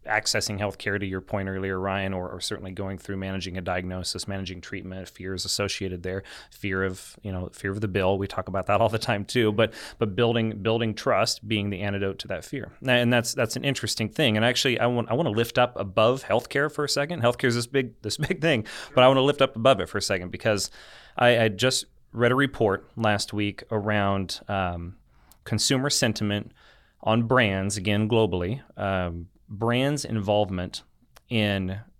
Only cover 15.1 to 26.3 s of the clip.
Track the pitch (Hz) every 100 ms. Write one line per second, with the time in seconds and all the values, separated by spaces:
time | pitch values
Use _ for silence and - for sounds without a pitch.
15.1 | 120 165 104 117 - 123 - 98 92 110
16.1 | 127 - 110 - 143 147 147 143 - 147
17.1 | 170 120 120 131 117 117 139 123 - 107
18.1 | - 151 180 160 131 107 - - - 127
19.1 | 135 135 143 135 110 117 117 90 104 -
20.1 | 95 90 90 117 101 - - - - -
21.1 | - 120 117 113 95 127 - - _ -
22.1 | 113 120 127 139 - 110 95 - - 110
23.1 | 101 - 104 104 101 - 110 104 104 98
24.1 | 98 92 - - 98 92 87 87 - _
25.1 | _ _ _ - 107 - 131 139 - 120
26.1 | 107 104